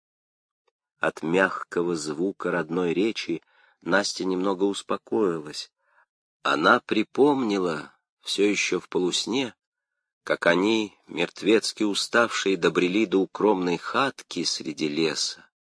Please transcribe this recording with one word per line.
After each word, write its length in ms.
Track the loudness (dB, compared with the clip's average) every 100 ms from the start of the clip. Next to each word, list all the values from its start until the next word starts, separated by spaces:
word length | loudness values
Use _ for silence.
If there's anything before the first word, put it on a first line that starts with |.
| _ _ _ _ _ _ _ _ _ -6
От 220 | -4 -4
мягкого 760 | -2 2 2 0 -6 -4 -2 -2
звука 540 | -4 -4 -4 -2 -4
родной 420 | -4 -2 -2 0
речи 500 | 0 0 -2 -6 -6 _ _ _ _
Настя 440 | 0 0 0 -4
немного 400 | -2 -2 0 0
успокоилась. 1080 | 0 -2 -6 -8 -4 0 0 -2 -8 -14 -16 _ _ _ _ _ _ _
Она 380 | -2 2 4 4
припомнила, 1120 | 2 -2 -2 2 4 4 0 0 -2 -4 -10 _ _ _
всё 240 | -8 0
ещё 360 | 2 2 0 -2
в 80 | -2
полусне, 640 | -2 0 -2 -2 -4 -4 -8 _ _ _ _ _ _
как 220 | -4 0 2
они, 480 | 4 4 2 -2 _ -12
мертвецки 800 | -4 -4 -2 4 4 2 -2
уставшие, 720 | -2 -2 0 2 2 0 0 2
добрели 480 | 2 2 2 2 2
до 120 | 2
укромной 600 | 0 0 2 2 2 -2
хатки 640 | -2 -2 -2 -4 -10 -4
среди 440 | -4 -4 -6 -4 -4
леса 600 | 0 0 0 -4 -6 -18 _